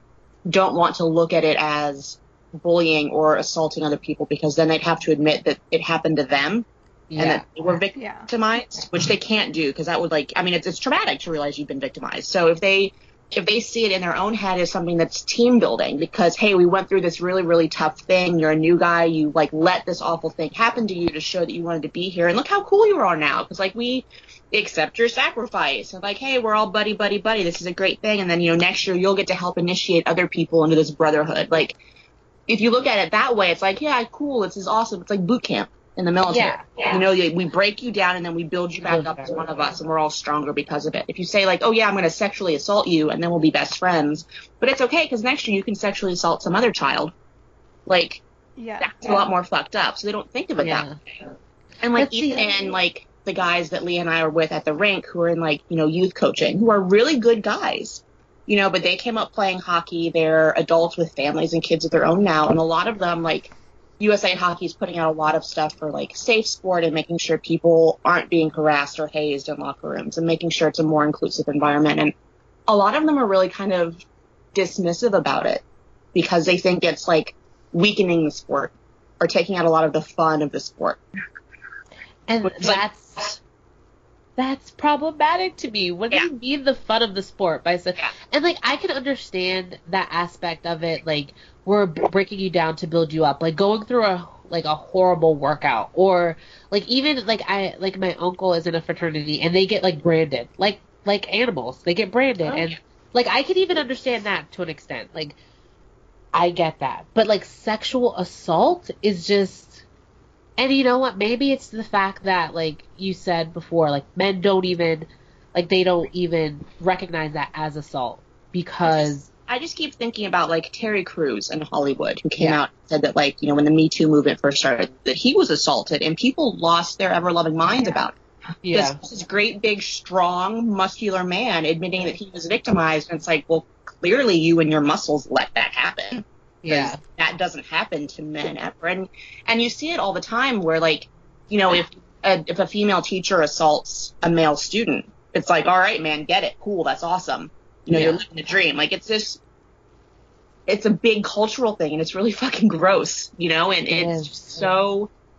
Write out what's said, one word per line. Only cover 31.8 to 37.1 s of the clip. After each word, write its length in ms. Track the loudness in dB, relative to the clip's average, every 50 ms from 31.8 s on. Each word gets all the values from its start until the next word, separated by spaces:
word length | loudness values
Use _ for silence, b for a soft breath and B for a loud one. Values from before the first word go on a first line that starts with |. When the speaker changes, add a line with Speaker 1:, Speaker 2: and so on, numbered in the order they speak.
| b b b b b b b b _ _ _ _ _ -2
Speaker 1:
if 140 | 0 2
you 80 | 4 4
look 160 | 4 4 2
at 140 | 2 2 0
it 120 | 0 0 0
that 220 | 0 2 2 2
way, 140 | 2 2 2
it's 140 | 2 2 0
like, 180 | -2 -2 0
yeah, 220 | -2 0 0 0 -2 -4
cool. 300 | -6 -8 -6 -4 -2 -2
This 160 | -2 -2 -4 -8
is 100 | -6 -2
awesome. 340 | 0 0 0 -2 -4 -8
It's 80 | -6 -4
like 160 | -4 -2 0
boot 160 | 2 0 0
camp, 280 | 0 -2 -4 -4 -4 -6 -8 _ _ _ _
in 100 | -4 -2
the 60 | 0
military. 360 | 2 2 2 2 2 2 0 0
Speaker 2:
Yeah, 140 | -2 -6 -10 -14 _ -6
yeah. 160 | -4 -2 0
Speaker 1:
You 60 | 2
know, 160 | 4 4